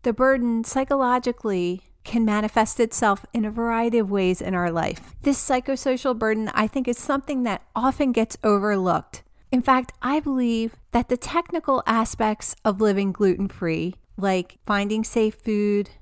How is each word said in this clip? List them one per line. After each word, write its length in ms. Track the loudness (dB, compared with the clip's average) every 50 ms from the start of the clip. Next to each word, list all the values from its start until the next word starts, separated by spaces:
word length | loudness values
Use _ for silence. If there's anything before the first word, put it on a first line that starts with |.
the 100 | -2 -2
burden 520 | 0 2 2 2 4 2 2 0 0 0 -2
psychologically 1300 | -2 -2 -2 0 0 0 2 2 2 2 0 0 -2 -6 -4 -4 -2 -2 0 0 -2 -4 -6 _ _ _ _
can 220 | _ -4 0 2 2
manifest 540 | 2 2 0 0 2 2 2 2 2 2 0
itself 480 | 0 0 0 0 2 2 0 0 -4 -8
in 120 | -4 -4 -4
a 60 | -4
variety 480 | -4 -4 -2 -2 0 0 0 2 2 2
of 140 | 0 2
ways 280 | 0 2 2 2 0 0
in 140 | -2 -4 -2
our 160 | 0 0 0
life. 460 | 0 0 -2 -2 -4 -8 -14 -20 -18 -2
This 220 | 0 0 0 0 0
psychosocial 720 | 0 -2 -2 0 -2 -4 -2 0 -2 -2 0 0 -2 -2
burden, 320 | 0 0 0 0 0 -2 -2 0
I 140 | 0 -2 0
think, 180 | -2 -2 -2
is 100 | -2 -2
something 460 | -4 -2 -2 -2 -2 -2 -4 -2 -2
that 200 | -2 -2 -4 -6 -8 _ _
often 380 | 0 0 0 0 2 0 0
gets 260 | 2 2 0 0 -2 -2 2
overlooked. 800 | 2 2 2 2 0 0 2 2 2 0 0 -2 _ -18 -20 -20 _ -20 _ -6 -2
In 100 | 0 0
fact, 300 | 4 4 2 2 2 -4 -12 _
I 200 | -4 -2 -2 0
believe 560 | 0 -2 -2 0 0 0 0 0 -2 -4 -6 -12 -14 _
that 160 | -2 -2 0 0
the 80 | -2
technical 640 | -4 -4 -2 -2 -2 -2 -2 -6 -4 0 0 -2 0 0
aspects 680 | 0 2 2 0 0 -2 -2 0 0 0 -2 -6 -8 -8 -2 _
of 160 | -2 0 4
living 300 | 2 2 4 2 0 -2
gluten-free, 840 | 0 2 2 2 4 2 -2 -6 -4 -4 -4 -2 -2 -2 -2 -4 -6 -10 _ _ -8
like 420 | -2 0 0 0 0 -2 -4 -12 _ _
finding 380 | -2 -2 -2 0 0 -2 -2
safe 320 | -2 0 0 2 2 2 0
food 560 | -4 _ -2 0 0 2 2 0 0 -2 -4 -10 -20